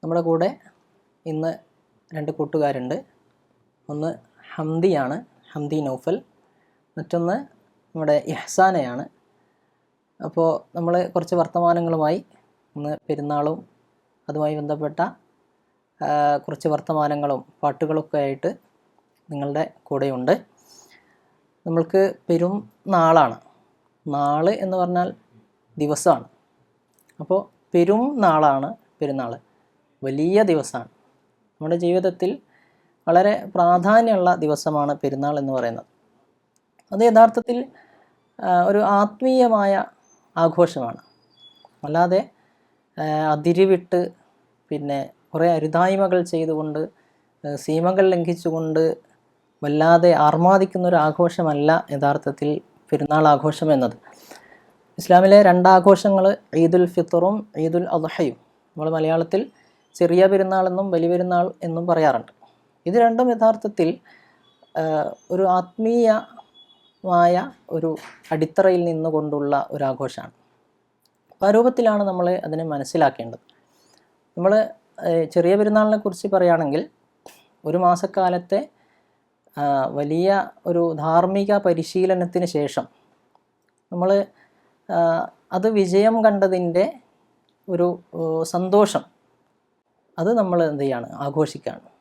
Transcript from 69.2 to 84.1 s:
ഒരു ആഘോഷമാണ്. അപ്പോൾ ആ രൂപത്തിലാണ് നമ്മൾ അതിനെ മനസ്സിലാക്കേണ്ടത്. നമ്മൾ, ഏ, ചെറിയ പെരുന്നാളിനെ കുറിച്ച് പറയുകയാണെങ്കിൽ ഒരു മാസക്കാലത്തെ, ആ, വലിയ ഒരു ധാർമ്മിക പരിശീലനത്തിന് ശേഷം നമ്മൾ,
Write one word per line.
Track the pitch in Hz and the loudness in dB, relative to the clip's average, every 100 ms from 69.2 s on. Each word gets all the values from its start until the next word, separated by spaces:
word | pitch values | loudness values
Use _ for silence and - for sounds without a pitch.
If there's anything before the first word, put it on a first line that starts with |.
| 151 147 143 143 - | -2 -4 -2 -2 -4
ഒരു | 143 | -6
ആഘോഷമാണ്. | 135 127 131 - - _ _ _ _ _ _ _ _ _ _ | -4 -4 -8 -10 -16 _ _ _ _ _ _ _ _ _ _
അപ്പോൾ | _ 196 | _ 2
ആ | |
രൂപത്തിലാണ് | 214 240 254 233 208 | 4 4 2 0 0
നമ്മൾ | 202 185 180 | -2 -2 -2
അതിനെ | 180 - 156 | -2 -4 -6
മനസ്സിലാക്കേണ്ടത്. | 165 143 135 170 143 131 117 117 _ _ _ _ _ _ _ _ _ - | -6 -6 -4 2 2 0 -14 -14 _ _ _ _ _ _ _ _ _ -2
നമ്മൾ, | 180 214 214 - _ - - | 2 2 0 -6 _ -8 -2
ഏ, | 165 160 | -2 0
ചെറിയ | 180 170 202 | 0 2 2
പെരുന്നാളിനെ | 214 214 214 214 | 2 2 2 0
കുറിച്ച് | 208 180 202 | -2 -6 -2
പറയുകയാണെങ്കിൽ | 196 180 165 151 147 277 _ _ _ - _ _ _ 151 | 2 4 2 0 -4 -6 _ _ _ -20 _ _ _ -6
ഒരു | 170 | 0
മാസക്കാലത്തെ, | 180 175 190 196 185 175 175 196 302 _ _ _ _ _ _ _ _ - | 2 0 -2 -2 0 -2 -2 -4 -4 _ _ _ _ _ _ _ _ -6
ആ, | 143 139 131 | -2 -2 -2
വലിയ | 143 147 160 185 196 - - - | -4 -4 0 0 0 -2 -8 -4
ഒരു | 170 170 156 | 0 0 -2
ധാർമ്മിക | 151 165 185 196 202 202 | 0 2 2 0 0 0
പരിശീലനത്തിന് | 202 165 165 185 185 185 175 180 175 | 2 -2 -2 -2 0 0 -2 -2 -2
ശേഷം | 156 143 - - _ _ _ _ _ _ _ _ _ _ | -2 -4 -4 -8 _ _ _ _ _ _ _ _ _ _
നമ്മൾ, | 180 185 | -4 0